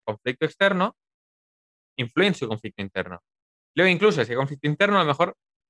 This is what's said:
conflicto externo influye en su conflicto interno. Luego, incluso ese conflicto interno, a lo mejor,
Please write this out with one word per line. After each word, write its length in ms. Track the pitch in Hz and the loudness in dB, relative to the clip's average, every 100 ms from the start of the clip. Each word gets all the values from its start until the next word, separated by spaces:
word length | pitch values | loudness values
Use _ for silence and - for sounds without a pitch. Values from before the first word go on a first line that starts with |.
conflicto 400 | - 107 123 127 156 | -10 -8 -6 -4 -4
externo 480 | - 196 185 202 - _ _ _ _ _ _ _ _ _ - | 0 0 2 -2 -4 _ _ _ _ _ _ _ _ _ -10
influye 300 | 120 - 196 | -6 0 0
en 60 | |
su 140 | - 113 | 0 -4
conflicto 340 | 107 107 - | -6 -8 -10
interno. 380 | 98 95 90 87 _ _ _ _ _ 147 | -10 -6 -8 -10 _ _ _ _ _ 0
Luego, 140 | 185 | 2
incluso 300 | 170 208 156 | 4 2 2
ese 120 | 113 | -2
conflicto 320 | 123 139 143 147 | -2 -4 -2 -4
interno, 300 | 151 202 202 | 0 2 2
a 40 | |
lo 60 | 156 | 2
mejor, 280 | 139 180 - _ _ _ | 2 0 -2 _ _ _